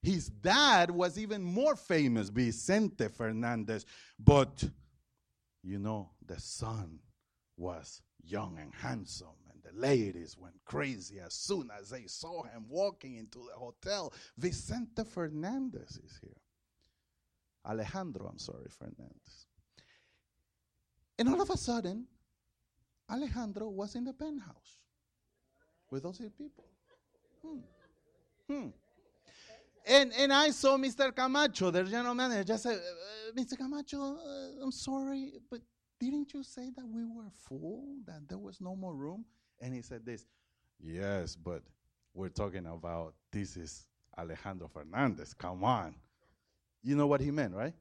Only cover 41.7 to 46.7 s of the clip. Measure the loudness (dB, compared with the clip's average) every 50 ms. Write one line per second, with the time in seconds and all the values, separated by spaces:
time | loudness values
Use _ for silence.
41.7 | _ _ _ _ _ _ _ _ _ -8 -8 -8 -4 -4 -4 -4 -4 -6 -8 -8
42.7 | -10 -8 -8 -6 -4 -4 -6 -6 -10 _ _ _ -6 -6 -6 -4 -6 -10 -12 -12
43.7 | -14 -16 -20 _ _ _ _ _ -12 -10 -8 -8 -10 -10 -8 -10 -10 -10 -12 -14
44.7 | -14 -14 -16 -8 0 2 2 2 2 -2 -8 -14 -14 _ -8 -8 -6 0 2 2
45.7 | 2 2 0 -4 -10 -14 -20 _ _ _ _ _ _ _ _ _ _ _ _ _